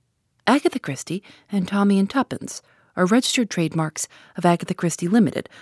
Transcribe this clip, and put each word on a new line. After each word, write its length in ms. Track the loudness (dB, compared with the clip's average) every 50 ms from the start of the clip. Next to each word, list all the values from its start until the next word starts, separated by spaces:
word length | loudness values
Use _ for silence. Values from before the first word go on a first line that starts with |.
| _ _ _ _ _ _ _ _ _ 2
Agatha 320 | 2 2 2 0 -2 -4
Christie 420 | -6 -8 -8 -8 -8 -8 -10 -10 -10 -14 -20 -20 _ _
and 180 | -2 -2 -2 0
Tommy 280 | 0 2 2 4 4
and 140 | 4 2 0
Tuppence 500 | 0 -2 -4 -4 -6 -10 -10 -12 -14 -16 -18 _ _ _ _ _ _
are 100 | 0 2
registered 420 | 4 4 2 2 2 0 0 -2 -2
trademarks 600 | -2 -2 -2 -2 -2 -2 -2 -2 -4 -8 -10 -10 _ -16 -20 _ _
of 80 | 0 2
Agatha 300 | 2 2 2 0 -4 -4
Christie 320 | -4 -2 -4 -4 -4 -2
Limited, 420 | 2 4 4 4 4 2 -2 -8 -10 -12 -20